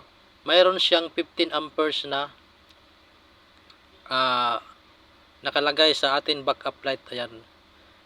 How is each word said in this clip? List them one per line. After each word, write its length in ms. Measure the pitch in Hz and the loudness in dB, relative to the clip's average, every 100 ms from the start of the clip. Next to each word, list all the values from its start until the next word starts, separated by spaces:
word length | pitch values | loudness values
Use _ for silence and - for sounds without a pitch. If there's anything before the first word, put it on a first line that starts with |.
| - _ _ _ - | -8 _ _ _ 2
mayroon 320 | 170 185 185 | 6 6 4
siyang 320 | - 170 165 | 0 0 0
fifteen 400 | - 160 - 165 | -6 -8 -4 -2
amperes 560 | 151 151 - 156 143 143 | -2 -6 -2 -2 -2 -6
na, 240 | 139 143 - _ _ _ - _ _ _ _ _ _ _ - _ - _ _ - | -6 -8 -12 _ _ _ -20 _ _ _ _ _ _ _ -20 _ -20 _ _ -6
ah, 560 | 131 131 123 123 113 - - _ _ - _ _ _ | -2 0 0 0 -2 -8 -20 _ _ -20 _ _ _
nakalagay 480 | 139 147 147 147 156 | -4 0 0 4 2
sa 240 | 147 139 143 | 4 0 0
ating 320 | - 147 135 | -2 -2 -2
backup 320 | 139 139 - | -2 -6 -6
light. 220 | 139 131 - | -6 -6 -8
Ayan. 320 | 123 120 113 - _ _ _ - _ | -10 -10 -12 -20 _ _ _ -20 _